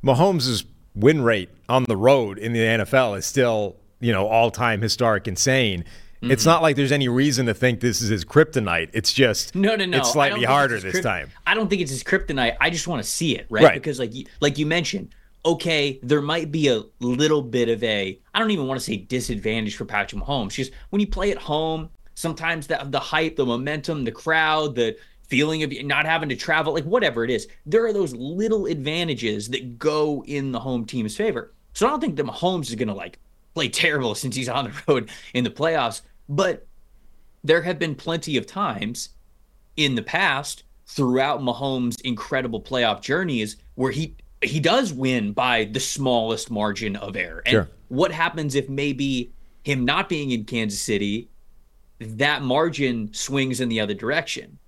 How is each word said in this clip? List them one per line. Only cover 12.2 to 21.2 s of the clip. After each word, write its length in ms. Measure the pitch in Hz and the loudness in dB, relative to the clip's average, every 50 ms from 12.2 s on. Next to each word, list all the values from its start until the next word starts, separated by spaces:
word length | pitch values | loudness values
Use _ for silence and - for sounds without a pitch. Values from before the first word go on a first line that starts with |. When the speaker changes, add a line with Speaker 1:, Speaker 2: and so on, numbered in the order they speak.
| - - 156 135 123 117 - - | 0 -2 -2 0 0 0 2 2
Speaker 2:
I 120 | 131 160 | 0 0
just 160 | 170 160 - 170 | 0 -2 -4 -4
wanna 160 | 170 127 104 | -4 -4 -4
see 340 | - - - 170 160 113 - | -4 -4 -2 0 0 -2 -2
it, 80 | - - | -4 -4
right? 120 | 113 107 117 | 4 8 8
Speaker 1:
Right. 80 | 131 90 | 8 8
Speaker 2:
Because 240 | 139 - 156 139 123 | 6 -4 -6 -4 -4
like 160 | 131 110 110 | -6 -6 -6
you, 100 | 131 135 - - - | -10 -14 -16 -6 0
like 180 | 147 147 139 143 | 0 0 2 2
you 80 | 151 | -2
mentioned, 480 | 151 160 175 165 - - - - - - - - _ - _ _ | 0 0 0 0 -2 -4 -6 -8 -10 -16 -20 -20 _ -20 _ _
okay, 540 | 165 170 160 - 175 165 151 143 143 135 139 | 0 0 2 0 0 2 2 2 0 -2 -6
there 220 | - 123 147 151 143 | 0 2 2 2 2
might 280 | 147 160 170 156 156 | 0 -2 -2 -2 -2
be 180 | 143 160 151 139 | -2 2 4 4
a 120 | 123 110 110 - _ - | 4 2 0 -8 _ -6
little 440 | 123 123 123 123 147 151 156 151 139 | -2 -2 2 2 4 4 4 2 2
bit 260 | 120 113 123 120 113 | 0 0 2 2 2
of 140 | 117 110 117 | 2 0 0
a, 360 | 113 107 101 98 95 95 - _ _ _ | 0 0 0 0 -2 -6 -10 _ _ _
I 60 | 196 | 0
don't 100 | 226 220 | 2 2
even 160 | 214 175 139 | 0 0 -2
wanna 140 | 131 135 127 | -4 -4 -6
say 180 | - - 117 101 | -4 -6 -6 -6
disadvantage 800 | 92 - 127 127 113 - 123 104 - 110 110 113 110 104 - | -6 -4 -4 -4 -2 -4 -6 -4 -2 -2 -2 -2 -4 -6 -6
for 100 | - 107 | -8 -10
Patrick 340 | 101 - 104 101 - - 101 - | -4 -2 -4 -4 -2 -6 -10 -6
Mahomes. 300 | - 143 135 107 95 - | -4 -4 -4 -4 -4 -4
Just 180 | - 131 131 - - - - | -6 -6 -6 -8 -16 -14 -4
when 120 | - 202 | 0 0
you 40 | 208 202 | 0 0
play 220 | - - | 0 -2